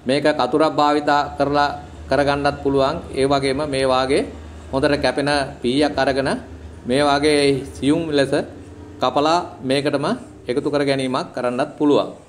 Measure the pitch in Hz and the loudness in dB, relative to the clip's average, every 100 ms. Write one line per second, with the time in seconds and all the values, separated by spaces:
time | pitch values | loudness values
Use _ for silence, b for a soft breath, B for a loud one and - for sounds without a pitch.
0 | 117 143 151 147 123 151 156 143 147 147 | 0 2 2 2 0 2 2 4 2 2
1 | 147 143 139 - 139 147 143 143 - - | 2 2 0 -2 0 2 0 -2 -12 -16
2 | - 135 143 143 143 143 139 139 135 175 | -2 0 2 2 0 0 0 2 2 -2
3 | - - 135 143 135 131 151 135 135 127 | -6 -2 2 2 0 -2 -2 0 2 2
4 | 131 151 277 - - - - 135 143 143 | 2 0 0 -10 -16 -18 -4 0 2 2
5 | 131 143 139 147 135 - 120 135 147 143 | 0 0 0 0 -2 -4 0 2 2 2
6 | 135 135 135 220 - - - - - 131 | 0 2 0 -4 -8 -16 -16 -12 -2 2
7 | 147 139 151 147 143 135 - - 135 160 | 4 4 4 4 4 2 -4 -2 0 2
8 | 165 143 135 147 185 - - - - - | 2 0 2 0 -2 -14 -18 -18 -18 -4
9 | 127 147 151 170 170 - 127 139 143 139 | 0 2 2 0 -2 -8 -2 0 0 -2
10 | 151 247 - - - 127 147 143 143 135 | -2 -4 -8 -14 -4 -4 -2 0 0 0
11 | 131 131 175 - 123 123 147 - 147 123 | -2 -4 -4 -4 -4 -2 -4 0 2 4
12 | 92 - | 2 -8